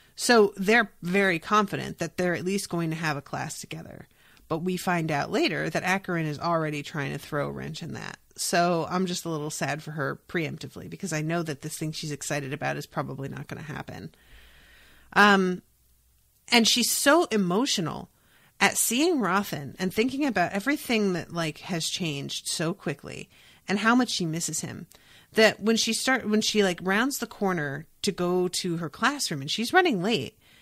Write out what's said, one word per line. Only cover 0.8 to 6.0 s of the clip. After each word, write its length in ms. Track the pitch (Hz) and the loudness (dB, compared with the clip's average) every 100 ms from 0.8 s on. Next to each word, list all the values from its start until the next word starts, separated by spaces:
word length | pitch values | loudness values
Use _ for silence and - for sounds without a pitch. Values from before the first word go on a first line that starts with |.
| 214 - | 4 -4
very 360 | 175 196 196 165 | 0 2 4 2
confident 600 | - 208 202 135 135 - | 2 2 2 -2 -6 -6
that 180 | 165 - | -6 0
they're 200 | 180 160 | 0 0
at 100 | 180 | 0
least 240 | 196 - | -2 -2
going 220 | 175 165 | -2 -2
to 40 | 160 | -2
have 220 | 165 143 | -2 -4
a 40 | |
class 380 | - - 156 - | -6 -8 -8 -10
together. 480 | - 156 - - - _ _ - - | -12 -14 -14 -16 -18 _ _ -16 -6
But 120 | 160 | -4
we 180 | 185 180 | -2 -2
find 340 | - 175 160 | 0 0 0
out 200 | 147 147 | 0 0
later 380 | 202 330 151 156 | 0 0 0 -2
that 140 | 165 | -2
Acheron 440 | 180 190 | 0 -2